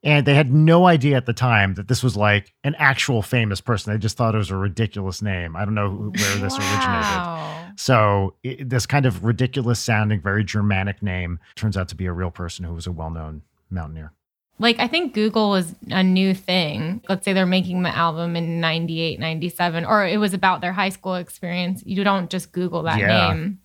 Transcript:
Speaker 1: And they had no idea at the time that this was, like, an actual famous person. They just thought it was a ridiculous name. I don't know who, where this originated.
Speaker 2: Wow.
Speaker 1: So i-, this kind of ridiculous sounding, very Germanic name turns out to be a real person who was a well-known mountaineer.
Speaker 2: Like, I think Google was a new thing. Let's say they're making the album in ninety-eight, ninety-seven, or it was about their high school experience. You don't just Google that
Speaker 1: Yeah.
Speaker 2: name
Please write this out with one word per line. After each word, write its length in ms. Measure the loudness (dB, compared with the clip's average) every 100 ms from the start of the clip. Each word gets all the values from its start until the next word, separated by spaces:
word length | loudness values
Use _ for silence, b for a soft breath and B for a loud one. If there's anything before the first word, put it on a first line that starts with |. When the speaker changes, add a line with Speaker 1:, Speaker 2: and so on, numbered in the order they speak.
Speaker 1:
And 240 | 4 4 6
they 80 |
had 160 | 4 6
no 360 | 6 6 8 8
idea 320 | 6 4 2
at 80 | 0
the 80 |
time 400 | 0 4 4 4
that 140 | 0 -2
this 140 | 0
was, 140 | 0 2
like, 380 | 4 4 0 _
an 100 | -6 0
actual 420 | 2 2 0 0
famous 400 | 0 0 0 -2
person. 320 | -2 -2 0
They 60 | -2
just 180 | -2 0
thought 180 | 0
it 40 | 0
was 120 | -2
a 60 | -2
ridiculous 640 | -4 -2 -4 -2 -8 -6
name. 340 | -4 -4 -6
I 120 | -6 -4
don't 80 |
know 160 | -2 -2
who, 140 | -4 -6
where 260 | -2 -2 -2
this 180 | -2
originated. 260 | -4 -2 0
Speaker 2:
Wow. 920 | 0 0 -2 -2 -4 -8 -10 -12 -16 -10
Speaker 1:
So 580 | 2 4 4 2 0 -4
i-, 140 | -12 -10
this 260 | -4 -2 0
kind 180 | 2
of 180 | 2 0
ridiculous 540 | -2 0 -2 -2 -2 -2
sounding, 440 | 2 2 2 0
very 200 | 0 0
Germanic 600 | 0 0 0 0 -2 -4
name 360 | -4 -4 -6 -8 b
turns 220 | -6 -4 -2
out 120 | -4
to 60 | -6
be 100 | -6
a 60 |
real 160 | -4 -6
person 340 | -6 -12 -10
who 80 | -10
was 140 | -8 -8
a 60 |
well-known 500 | -8 -8 -10 -10 -14 -18 _ _
mountaineer. 440 | -8 -8 -12 -16 _ _ _ _ _
Speaker 2:
Like, 200 | 0 2
I 100 | 0
think 240 | 0 -2
Google 380 | 0 0 2 2
was 240 | 2 -2 -8 -6
a 120 | 2
new 320 | 4 4 2
thing. 680 | 0 -2 -2 0 -4 -6 -6 -4
Let's 160 | -4 0
say 80 |
they're 120 | 0 2
making 360 | 2 0 -2
the 120 | -2
album 420 | 0 0 0 -4 -4
in 240 | -2 -2
ninety-eight, 580 | 0 0 -2 -2 -4 -4
ninety-seven, 680 | -6 -4 -6 -2 -2 0 0
or 200 | 2 2
it 120 | 0
was 140 | 0
about 260 | 2 2 2
their 100 | -2
high 180 | -2 -2
school 240 | -2 -6
experience. 680 | -6 -6 -10 -6 -4 -4 -6 -4
You 180 | -2
don't 240 | 0 0 -2
just 220 | -6 -6
Google 300 | -4 -4 -2
that 160 | -2 2
Speaker 1:
Yeah. 340 | 4 4 4
Speaker 2:
name 260 | 0 -4 -8